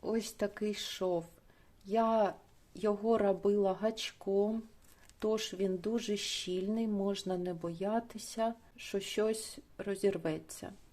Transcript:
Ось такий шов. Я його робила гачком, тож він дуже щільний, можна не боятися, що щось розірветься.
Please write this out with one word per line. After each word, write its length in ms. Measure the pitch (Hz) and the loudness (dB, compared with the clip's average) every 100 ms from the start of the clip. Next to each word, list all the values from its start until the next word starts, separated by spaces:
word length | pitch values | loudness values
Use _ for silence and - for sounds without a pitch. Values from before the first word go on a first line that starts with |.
Ось 320 | - 226 214 | 0 -2 -2
такий 420 | - 202 - 214 | -2 -4 0 -2
шов. 520 | 202 - - 185 175 165 - - - - - | -2 -6 -2 0 0 -2 -16 -20 -20 -20 -20
Я 500 | 190 214 226 226 196 - - - - | -2 2 4 4 4 0 -16 -20 -20
його 440 | - 214 202 220 226 | -2 0 2 4 4
робила 560 | 202 185 202 208 190 | 4 4 4 4 4
гачком, 880 | 190 214 226 - - - 196 208 226 226 - - - - - | 2 0 0 -8 -6 0 2 2 0 -6 -18 -20 -20 -20 -4
тож 360 | 214 220 214 | 0 0 -2
він 220 | 185 196 185 | -2 0 0
дуже 400 | 190 233 - 208 | 0 -2 0 -2
щільний, 720 | - - - 180 190 220 226 | -2 -6 -4 -2 0 0 0
можна 480 | 202 196 196 - 180 | 2 0 0 -2 -2
не 180 | 180 | -2
боятися, 1000 | 170 170 170 190 226 233 214 - - 226 233 - - | -4 -6 -4 0 0 -2 -12 -10 -2 -2 -2 -14 -16
що 240 | - 196 | -4 -4
щось 580 | 196 - 214 220 - - - - | -2 0 0 0 -4 -14 -18 -10
розірветься. 920 | 196 196 202 190 165 156 160 - - 196 - | -6 2 2 2 0 -2 -6 -14 -14 -14 -20